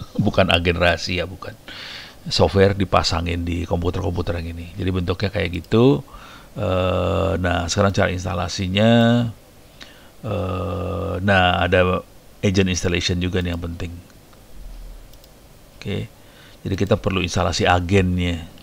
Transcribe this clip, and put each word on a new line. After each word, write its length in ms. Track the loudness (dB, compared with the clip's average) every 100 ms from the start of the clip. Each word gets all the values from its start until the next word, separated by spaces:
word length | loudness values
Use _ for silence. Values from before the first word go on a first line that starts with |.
<laughs> 260 | -6 -2 0
bukan 220 | 2 2
agen 320 | 2 2 2
rahasia, 480 | 2 2 -2 -4 -6
bukan. 240 | -10 -14 -16 -18 -16 -16 -16 -18 -16 -6
Software 400 | 2 4 6 4
dipasangin 720 | 4 0 2 2 -2 -2 -2
di 240 | -2 -4 -2
komputer-komputer 720 | -2 -2 -2 -4 -4 -4 -6
yang 160 | -8 -10
ini. 160 | -12 -6
Jadi 100 | -2
bentuknya 360 | -2 -2 -2 -4
kayak 320 | -2 -4 -6
gitu. 400 | 0 4 6 4 -2 -18 -20 -20 -14 -6
Eh, 760 | -2 0 0 0 0 0 0 0
nah, 320 | 0 -2 -2
sekarang 240 | 2 2
cara 160 | 2 0
instalasinya. 840 | 0 -4 -4 -4 -4 -2 2 4 6 4 2 0 -6 -18 -20 -20 -20 -20 -20 -20 -12
Eh, 880 | -6 -4 -4 -4 -6 -6 -6 -6 -6 -2
nah, 400 | 2 4 4 4
ada 440 | 4 4 4 0 -6 -18 -20 -2
agent 320 | 2 2 2
installation 480 | 0 0 0 0 -2
juga 240 | 0 -2
nih 80 | -2
yang 80 | -4
penting. 320 | -8 -8 -10 -12 -18 -20 -20 -20 -20 -18 -16 -16 -16 -18 -20 -20 -20 -20 -20 -20 -20 -14
Oke, 320 | -8 -6 -8 -14 -20 -20 -20 -12 -6
jadi 80 |
kita 240 | -2 0 0
perlu 240 | 0 -2
instalasi 400 | 0 0 0 2
agennya, 880 | 2 2 4 2 4 2 0 -4 -8 -18